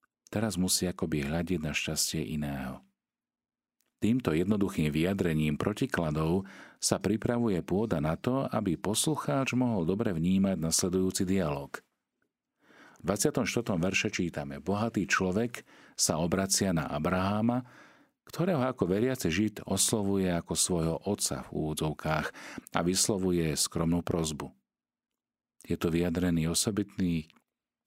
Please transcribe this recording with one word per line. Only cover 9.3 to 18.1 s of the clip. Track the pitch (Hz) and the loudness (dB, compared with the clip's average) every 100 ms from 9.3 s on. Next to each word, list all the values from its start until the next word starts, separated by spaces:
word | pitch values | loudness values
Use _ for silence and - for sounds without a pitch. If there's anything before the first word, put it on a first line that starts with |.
| 143 131 123 | -2 0 0
mohol | 123 107 82 | 0 0 0
dobre | 98 113 | 0 0
vnímať | 82 85 95 98 92 | 0 2 4 4 2
nasledujúci | 80 - 95 90 92 - 92 | 0 0 0 0 0 0 0
dialóg. | 98 82 71 71 - _ _ _ _ _ _ _ _ _ - - - | 0 0 -2 -6 -14 _ _ _ _ _ _ _ _ _ -20 -20 -10
V | - | -2
dvadsiatom | 101 151 143 113 | 2 2 2 0
štvrtom | - - 92 | -2 0 0
verše | 90 95 107 | 0 0 0
čítame: | - 87 78 71 69 | -2 -4 -4 -8 -8
„Bohatý | 80 101 113 110 87 | -4 -2 0 0 0
človek | - 92 92 120 - - - - - | 2 2 0 -2 -6 -18 -20 -12 -2
sa | - 78 | 0 2
obracia | 87 95 95 - 98 85 | 2 2 2 2 2 2
na | 73 | 0
Abraháma, | 76 78 92 95 104 117 123 127 - - - _ | -2 0 2 0 2 0 0 -4 -16 -20 -20 _